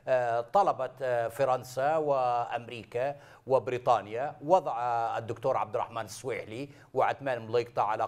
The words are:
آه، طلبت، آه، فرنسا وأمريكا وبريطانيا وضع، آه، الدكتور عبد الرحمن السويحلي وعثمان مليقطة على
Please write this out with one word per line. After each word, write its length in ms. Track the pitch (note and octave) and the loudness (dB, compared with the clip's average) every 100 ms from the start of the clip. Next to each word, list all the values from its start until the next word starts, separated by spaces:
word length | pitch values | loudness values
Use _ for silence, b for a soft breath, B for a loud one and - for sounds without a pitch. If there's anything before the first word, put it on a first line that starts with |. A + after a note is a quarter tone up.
| - | -2
آه، 340 | C3 A#2+ A#2 | 0 2 0
طلبت، 500 | A#2 G3+ F3 C3 B2+ - | 2 4 4 2 -4 -4
آه، 260 | C3 A#2+ A2+ | 0 0 0
فرنسا 680 | - C3+ B2+ A2+ - C#3+ D#3+ | 0 2 2 -2 -2 0 2
وأمريكا 1160 | D3+ C3+ B2 A#2+ A#2 A#2+ A#2 A#2+ G2 A#2+ C3+ C#3+ B B - | 2 2 2 0 -2 -6 -8 -12 -8 -4 -4 -4 B B 2
وبريطانيا 880 | B2+ A#2 B2+ C3 A2 G2+ A2+ D3 C3+ | 2 2 0 4 2 2 -6 -6 -6
وضع، 380 | C#3+ F#3 D3 A#2 | 4 4 4 -2
آه، 380 | A#2+ A#2 A#2 A2+ | -2 0 -2 -4
الدكتور 400 | A#2 B2 C#3 A#2 | -6 -4 0 0
عبد 180 | G#2+ A#2 | -2 -4
الرحمن 300 | G#2+ A2+ A2 | -4 -6 -10
السويحلي 640 | - B2+ G#2+ - A2+ C#3+ B B | -10 -8 -8 -8 -10 -12 B B
وعثمان 540 | B2+ G#2+ - C3+ A#2+ A2 | 2 2 0 -2 -4 0
مليقطة 340 | A#2+ A#2 - | 0 2 0
على 220 | G#2 A2 | 0 0